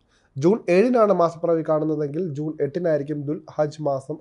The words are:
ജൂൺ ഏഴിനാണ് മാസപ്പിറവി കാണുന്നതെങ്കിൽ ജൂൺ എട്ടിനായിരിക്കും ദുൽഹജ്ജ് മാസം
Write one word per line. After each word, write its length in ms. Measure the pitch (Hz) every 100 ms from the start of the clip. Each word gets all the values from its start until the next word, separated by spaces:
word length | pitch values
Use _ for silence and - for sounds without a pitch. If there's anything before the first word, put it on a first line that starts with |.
| _ _ _ 131
ജൂൺ 220 | 156 220 -
ഏഴിനാണ് 440 | 175 240 247 208
മാസപ്പിറവി 500 | 185 165 160 170 165 160
കാണുന്നതെങ്കിൽ 640 | 156 156 151 151 151 185
ജൂൺ 240 | 139 156 151
എട്ടിനായിരിക്കും 600 | 143 175 175 151 143 151
ദുൽഹജ്ജ് 580 | 143 170 - - 151 151
മാസം 360 | 147 135 127 151